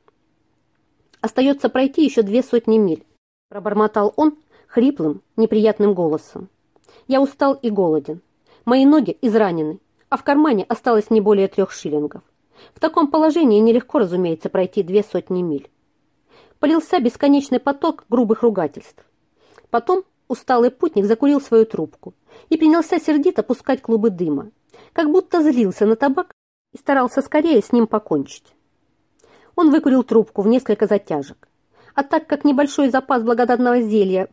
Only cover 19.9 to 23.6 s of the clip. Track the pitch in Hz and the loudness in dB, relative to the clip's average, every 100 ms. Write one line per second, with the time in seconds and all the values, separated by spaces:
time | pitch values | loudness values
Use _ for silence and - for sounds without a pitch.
19.9 | 370 381 _ - 254 - 247 247 262 349 | -4 -4 _ -12 -10 -2 2 2 0 -4
20.9 | 214 202 226 285 285 277 226 220 - 156 | -2 -2 0 2 0 2 2 2 -2 -10
21.9 | _ - - _ - - 320 311 330 320 | _ -20 -20 _ -18 -6 0 2 2 0
22.9 | 370 - 302 349 359 208 240 | -2 0 0 0 -2 -4 -4